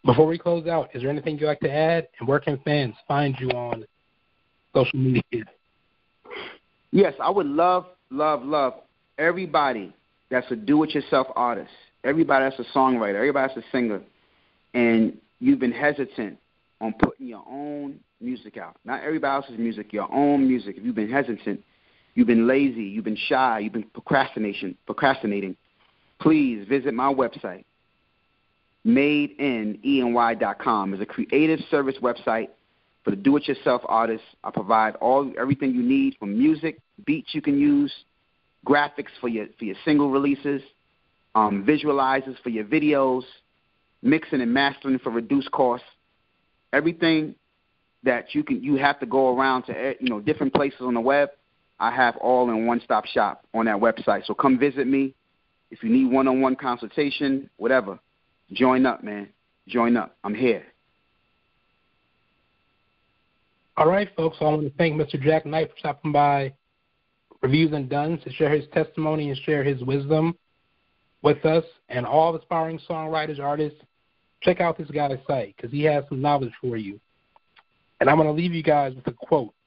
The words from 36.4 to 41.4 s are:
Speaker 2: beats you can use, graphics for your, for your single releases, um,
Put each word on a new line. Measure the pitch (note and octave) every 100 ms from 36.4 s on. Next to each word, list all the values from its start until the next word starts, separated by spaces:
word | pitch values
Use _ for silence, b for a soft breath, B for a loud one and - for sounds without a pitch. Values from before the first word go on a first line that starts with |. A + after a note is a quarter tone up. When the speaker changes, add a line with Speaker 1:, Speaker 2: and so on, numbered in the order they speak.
| C#3+ D#3 D#3+ D3+ _ -
Speaker 2:
beats | G#2 D#3 -
you | D#3
can | D3 C#3+
use, | D3 C#3+ C#3+ - _ _ _ _ _ _ -
graphics | D3 C#3+ - A#2+ -
for | B2
your, | A2+ G#2 _
for | G#2+
your | G2
single | - D3+ C#3+
releases, | C3+ C#3 C#3 D3 C#3 - _ _ _ _ _ _
um, | A2